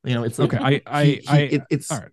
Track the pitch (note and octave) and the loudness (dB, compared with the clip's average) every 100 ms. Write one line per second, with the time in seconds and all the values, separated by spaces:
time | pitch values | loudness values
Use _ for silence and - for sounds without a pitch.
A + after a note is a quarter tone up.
0 | B2+ A#2+ A#2 - C#3+ - C3 C#3 - D3 | -2 -2 -2 0 0 0 0 0 -2 2
1 | D3 C#3 - D3 C#3+ C#3+ - C#3+ - A#2+ | 2 2 2 2 2 -2 -2 -6 -4 -8
2 | F#2+ | -8